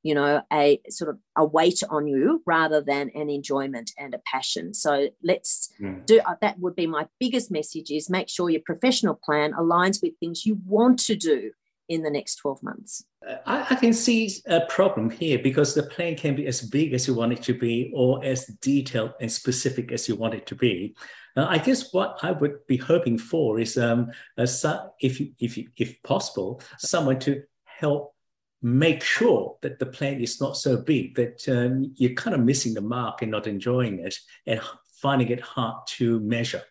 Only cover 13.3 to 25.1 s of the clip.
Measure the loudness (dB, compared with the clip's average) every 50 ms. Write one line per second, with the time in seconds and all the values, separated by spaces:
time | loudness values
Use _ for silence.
13.3 | -14 -10 -4 -4 -4 -2 0 0 0 4 4 4 4 4 4 4 4 2 2 -2
14.3 | -6 -10 _ 0 2 2 2 0 2 2 4 4 2 0 -2 -2 -2 -2 0 0
15.3 | 0 2 2 2 4 4 2 4 2 0 -2 -2 -6 -4 -4 -4 -4 -2 -2 -2
16.3 | -2 -2 -2 -2 -4 -4 -6 -2 0 0 2 2 0 -2 0 0 0 2 2 0
17.3 | 0 0 0 -2 0 0 0 0 0 0 -2 -2 2 2 4 4 4 2 0 -2
18.3 | -2 -2 -4 -10 -14 -4 0 2 2 2 0 0 -2 -2 -2 -2 -6 -6 -4 -4
19.3 | -4 -2 -2 -2 -2 0 -2 -2 -2 -2 -6 -4 -6 -6 -2 -4 -4 -2 -2 -4
20.3 | -4 -6 -10 -12 -4 0 0 0 2 0 -6 -8 -10 -14 -20 -20 -20 -20 -20 -4
21.3 | _ 0 0 2 0 2 4 2 2 2 0 -2 0 0 0 0 -4 -4 -4 -4
22.3 | 0 0 0 -2 -2 -6 _ -2 -2 -2 2 2 2 2 4 0 -2 -2 -2 -2
23.3 | -2 0 0 2 0 0 -2 -2 0 0 2 2 2 0 0 -2 -6 -16 -20 -14
24.3 | _ -2 -2 0 0 -2 -2 -2 -2 -4 -8 -14 _ _ -2 -2